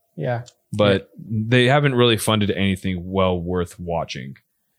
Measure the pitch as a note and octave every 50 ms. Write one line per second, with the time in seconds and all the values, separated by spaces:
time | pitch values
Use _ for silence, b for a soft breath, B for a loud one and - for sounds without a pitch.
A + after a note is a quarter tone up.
0 | _ _ _ E3 D3 C3 A#2+ A#2 A#2+ - - _ _ _ - G#2+ G#2 G2+ F#2+ F#2+
1 | - - _ - - G2 A2 G#2+ A2 A2+ B2+ B2+ B2 B2 C#3 D3+ D3 C#3 C3 A#2+
2 | B2 A#2+ A2+ G2+ - - A2 G#2+ G#2 G2 - D#2+ G2 G2 F#2+ F2+ - F#2+ F#2 F2
3 | F2 F#2 F#2+ F#2+ F#2+ F#2 F2+ F2 E2+ F2 F2+ F2+ F2 - - - F2+ E2+ E2 D#2+
4 | D#2 - - C#2+ B1+ C#2 C2+ - _ _ _ _ _ _ _